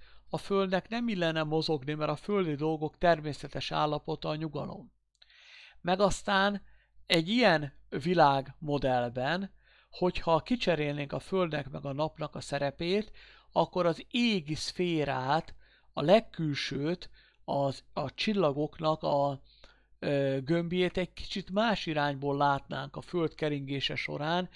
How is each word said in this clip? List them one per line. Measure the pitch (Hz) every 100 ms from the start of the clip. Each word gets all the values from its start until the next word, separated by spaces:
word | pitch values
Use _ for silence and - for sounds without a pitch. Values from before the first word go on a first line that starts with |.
| - - -
a | 160
Földnek | - 196 190 185 -
nem | 226 240
illene | 196 165 160
mozogni, | 151 156 156 151 135
mert | 151 151
a | 151
földi | - 202 170
dolgok | 143 156 156 151 -
természetes | 180 160 151 139 147 - -
állapota | 156 151 151 - 151 160
a |
nyugalom. | 156 160 147 139 - - _ _ _ _ - - - - -
Meg | 165 190
aztán | 196 - - 196 202 202 - - _ - -
egy | 175 165
ilyen | 240 220 156 143 - -
világmodellben, | - 156 175 143 139 135 - 151 143 131 123 120 123 131 180 196 - _ _ _
hogyha | - 180 - - 165
kicserélnénk | - 247 - 151 147 147 143
a | 147
Földnek | - 190 175 151 135
meg | 151
a | 143
napnak | 139 156 - 151
a | -
szerepét, | - 139 139 - 170 202 208 - - - -
akkor | 175 165 180 170
az | 160 -
égi | 247 240 196 147
szférát, | 151 - - 180 160 143 131 131 156 - - - _ _
a | -
legkülsőt, | 143 220 - - 156 139 - - 147 180 - - _ _
az, | - 143 139 - -
a | - 135
csillagoknak | - - 202 156 139 151 - 156 156
a, | 156 143 143 139 - - - _ _ -
ö, | - 143 139 135
gömbjét | 131 170 170 180 180 190
egy | 175
kicsit | - - 196 175
más | 190 226 196 -
irányból | 151 143 139 143 143
látnánk | 143 139 - 135 139 -
a |
Föld | - 175 160
keringése | - 151 147 135 139 -
során, | 143 - 147 151 175 180